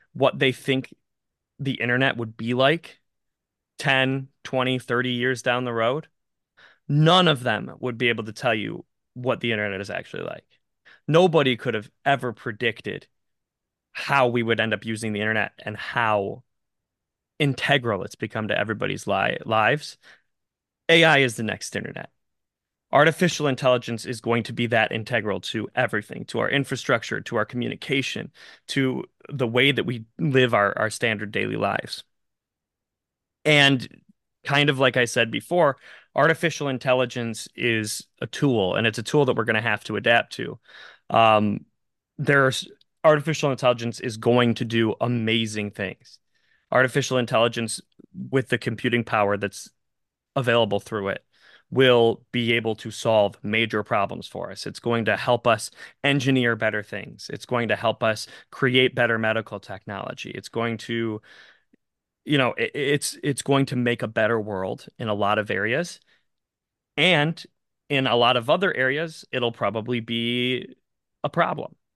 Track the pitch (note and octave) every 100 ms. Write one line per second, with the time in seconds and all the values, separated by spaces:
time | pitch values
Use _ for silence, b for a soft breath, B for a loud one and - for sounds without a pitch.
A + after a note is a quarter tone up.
0 | _ C3 - - C3+ B2+ - C3 - -
1 | _ _ _ _ _ _ C3+ - A#2 B2
2 | C3+ A#2 A2+ A2+ A2+ B2 C3+ E3+ - -
3 | _ _ _ _ _ _ _ - C#3+ C3
4 | C3 C3+ C3+ _ - C3 B2+ B2+ - B2
5 | B2+ B2 B2 B2 B2+ B2 B2+ A#2 A2+ D3
6 | - _ _ _ _ _ b b - D3
7 | D#3+ F3+ F3 C#3 B2 G#2+ B2+ - B2+ A#2
8 | B2 A2+ A2 G#2+ B2+ A2+ G#2+ A2 - _
9 | _ B2+ B2 A2 A#2+ A2 G#2 F#2+ G2+ F2+
10 | - G1+ G1+ G1+ _ _ _ _ b b
11 | - E3 F#3 D#3+ C#3 A#2+ B2+ A2 - _
12 | C#3 C#3 B2+ G#2+ B2 G#2 A#2 - G#2 G2+
13 | - _ _ _ _ _ _ _ _ -
14 | - C#3 B2+ A#2+ A2+ A#2 A2 G#2+ A2 G#2+
15 | A2 G#2 G#2+ A2 G2+ - - G#2+ - B2+
16 | A2+ G#2+ G2+ G#2+ _ _ _ _ _ _
17 | _ _ _ _ C#3+ C3 - C#3+ A#2 G2
18 | F#2 - A#2 A2+ G#2+ - G#2+ A2 G2+ G2
19 | - G2 - - - A2 A2 D3 - -
20 | b b b _ _ _ _ _ - E3
21 | E3 C#3+ C3 A2+ A2 G2+ - G2+ G2+ -
22 | - _ _ _ _ _ _ _ _ C3
23 | D#3 D#3 F3+ - D3 B2+ C3+ B2 A#2+ A2+
24 | - A#2 A2+ A#2 A2 A#2 A#2 A#2 A2 A2+
25 | G#2+ A#2+ G#2 F#2+ - A2 G#2+ - B2 G#2+
26 | - - A2 A#2 A2 C#3+ C3+ C3 - A#2
27 | - A2 - A2+ G#2+ B2 A#2 - - C#3
28 | C3 - - B B B - C#3 C3 B2+
29 | - _ - C3+ B2 B2 C#3 B2 A2 A#2+
30 | A2 - E3 C3 B2+ A2+ G2+ - A2 -
31 | A#2 G#2+ G#2 G#2 G#2+ G#2+ G2 G#2 - -
32 | - _ _ _ _ _ _ _ _ _
33 | _ _ _ _ D3+ D3 C#3 C3 - -
34 | _ _ _ _ - C#3+ D3 C3 C3 B2+
35 | A#2+ B2 A#2 A2+ - F3 D3+ - B B
36 | B - D3+ D#3 E3 - C#3+ B2+ C3+ B2+
37 | B2 B2 A#2 A2 - - A#2+ A2+ G#2+ -
38 | - _ A#2+ - D3 A#2 F#2 F#2+ A2+ A2
39 | A2 D3+ C3 A2 A2 A2 A2+ G#2 - G#2
40 | A2+ A#2 - - A2+ - B B B B
41 | _ A2+ A2+ G#2+ G#2 - - _ _ _
42 | _ - D3 C#3 C3 - - - _ _
43 | D#3+ D3+ D3+ D3+ D3 B2+ B2+ A#2+ A#2 A2+
44 | B2 A2 A#2 B2 A#2+ A2+ A#2 A2+ A2 -
45 | B2 A#2+ A2 A2+ A2 G#2+ G#2 G2+ F#2+ -
46 | - - _ _ _ _ _ B2 B2+ C#3+
47 | C3 B2+ A#2 A#2 A#2 A#2 A2+ - - _
48 | - - B2+ C3 B2 A#2+ - A2+ B2 A#2+
49 | A2+ A2 G2+ G#2 G#2 - - _ _ _
50 | _ _ _ C#3 A#2+ A#2 A2 G2+ - A2
51 | G2 F#2+ _ b b b b B2 C3 A#2+
52 | A#2 G#2 _ A#2+ A#2 A#2 A2 G#2+ A2+ -
53 | A#2 A2 G2+ - G#2+ A2 A2+ G#2+ G2+ A2
54 | G2 F2+ - G2 F2+ F#2+ G#2+ G#2+ A#2+ A#2
55 | A2 G2 - A#2+ B2 A2 - B B B
56 | C#3+ C#3 B2+ C3 A#2+ A2 A2 G#2 G#2 G#2
57 | - A#2 - A2+ - B2 A2+ G#2 A#2 -
58 | A2+ G#2+ - B B - C3 B2+ B2+ C3
59 | A#2 A2+ A2 A2 G#2+ G2+ - F#2+ - G2
60 | - - G#2 - - A#2 A#2 A2+ - A#2
61 | A2+ G#2+ b b b b b _ _ _
62 | _ _ - C#3+ B2 - A#2 C#3+ C#3 C#3+
63 | - - D3 C3 - C#3 C3+ B2+ A#2+ A#2+
64 | A#2 A2+ G#2+ A2+ G#2+ G2 F#2+ A#2+ - -
65 | A2+ G#2 G2+ G#2+ G#2+ G2+ G#2 C3 F3 -
66 | _ _ _ _ _ _ _ _ _ -
67 | F3 D#3+ D3+ E3 - _ _ _ _ C#3
68 | C3 A#2+ A#2+ B2 A#2 F3 F#3 B2+ C3 C#3+
69 | E3 D#3 - B2+ A#2+ A2+ G#2 A2 A2 B2
70 | A2+ A#2 A#2 B2 B2 B2+ - - _ _
71 | _ _ - E3 E3+ D#3+ - - _